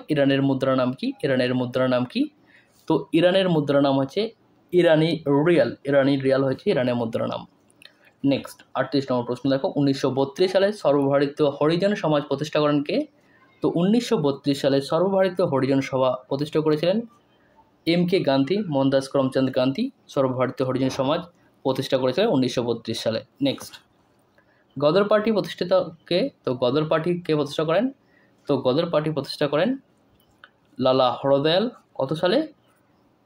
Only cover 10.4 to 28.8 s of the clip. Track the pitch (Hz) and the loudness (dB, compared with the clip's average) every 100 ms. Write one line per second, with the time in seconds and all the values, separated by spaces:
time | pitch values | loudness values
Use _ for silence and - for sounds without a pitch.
10.4 | 185 185 196 214 156 143 139 139 143 - | 0 2 0 0 0 2 2 2 0 0
11.4 | 147 139 151 170 196 208 165 151 143 165 | 0 2 0 2 0 0 0 0 -2 -4
12.4 | 156 156 151 147 143 214 302 _ _ _ | -2 0 2 0 0 -4 -4 _ _ _
13.4 | _ _ 151 156 180 233 233 220 143 139 | _ _ -2 2 2 2 2 0 0 -2
14.4 | - 139 147 135 139 160 185 196 190 180 | -2 0 2 0 0 0 2 2 0 0
15.4 | 175 135 131 135 135 131 131 123 - 131 | 0 0 0 0 0 0 0 -2 -4 -6
16.4 | 151 160 156 151 165 208 233 _ _ _ | -4 -2 0 0 0 -2 -4 _ _ _
17.4 | _ _ _ _ - 175 175 180 147 135 | _ _ _ _ 0 2 2 0 2 2
18.4 | 135 196 208 139 135 135 135 143 131 135 | 2 -2 -2 0 2 2 0 0 0 0
19.4 | 131 127 127 135 131 - - - 131 123 | 0 0 0 0 -4 -8 -8 -2 0 0
20.4 | 127 - 131 123 131 - 131 165 175 _ | -2 -2 -2 -2 -2 -2 -2 -2 -6 _
21.4 | _ _ 135 131 131 131 127 127 226 151 | _ _ -4 -4 -2 0 0 0 0 2
22.4 | 123 123 120 113 113 110 - 110 - - | 0 -2 -2 -4 -6 -6 -4 -4 -6 -4
23.4 | 139 120 - - _ _ _ _ _ _ | -4 -4 -10 -20 _ _ _ _ _ _
24.4 | _ _ _ - 143 175 202 214 214 208 | _ _ _ -2 0 2 2 2 2 -2
25.4 | 175 - 180 185 180 151 - 170 269 - | -2 -6 -2 0 0 -8 -4 -2 -2 -6
26.4 | - 123 123 139 156 160 165 175 175 151 | -6 -2 0 0 0 -2 -2 -4 -2 -2
27.4 | 139 143 160 165 254 - _ _ _ _ | -2 -4 -2 0 0 -4 _ _ _ _
28.4 | - 139 123 131 | -4 -2 0 0